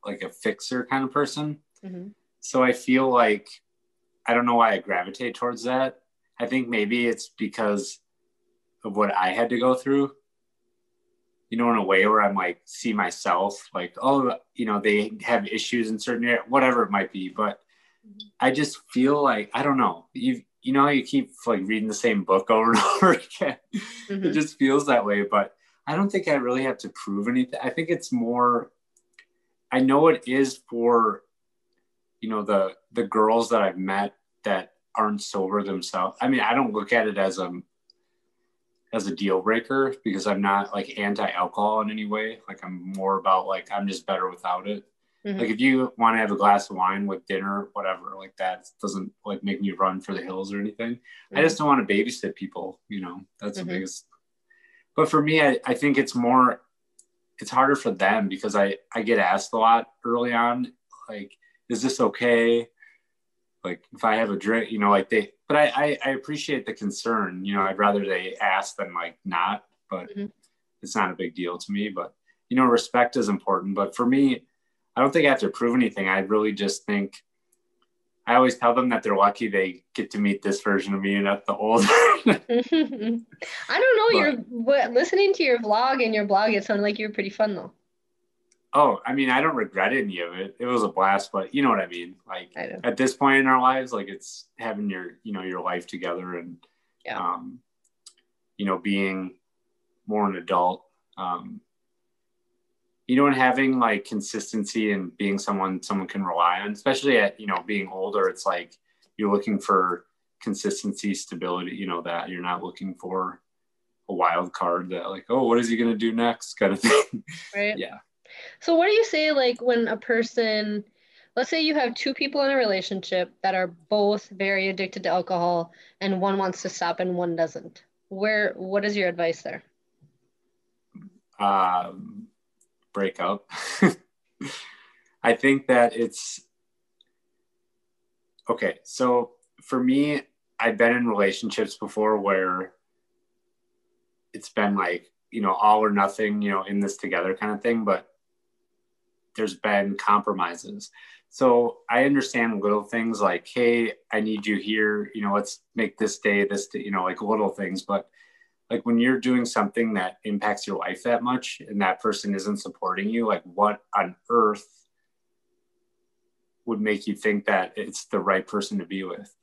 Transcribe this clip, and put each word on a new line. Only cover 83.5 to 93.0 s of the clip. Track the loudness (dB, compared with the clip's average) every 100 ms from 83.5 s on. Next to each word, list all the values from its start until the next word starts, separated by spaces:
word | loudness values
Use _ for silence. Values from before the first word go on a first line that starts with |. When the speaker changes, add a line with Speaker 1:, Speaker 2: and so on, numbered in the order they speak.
| -12 -4 2
Speaker 2:
don't | 4 6
know, | 6
Speaker 1:
But | 4
Speaker 2:
you're, | 2 0 -6
what, | -4 2 4 4
listening | 2 2 4 4
to | 4
your | 2 2
vlog | 2 2 2 2
and | 2
your | 0 2
blog, | 2 4
it | 0 0
sounded | 0
like | 0 -2
you | -6
were |
pretty | -4 -6
fun, | 0 -2 -2
though. | -10 _ _ _ _ _ _ _ _ _ _
Speaker 1:
Oh, | 4 4 4 -2
I |
mean, | 0 2
I | 4
don't | 2 0
regret | -4 0 0
any | 2 -2 -6
of | -8
it. | -6 -10 -8
It | -2
was | 0
a | 0
blast, | 2 2 2 0
but | -6 -4
you | 0
know | 2
what | 2
I | -2
mean? | -8 -12 -16 _
Like, | -14 -12 -12
Speaker 2:
I | -10
know. | -4
Speaker 1:
at | -4
this | 0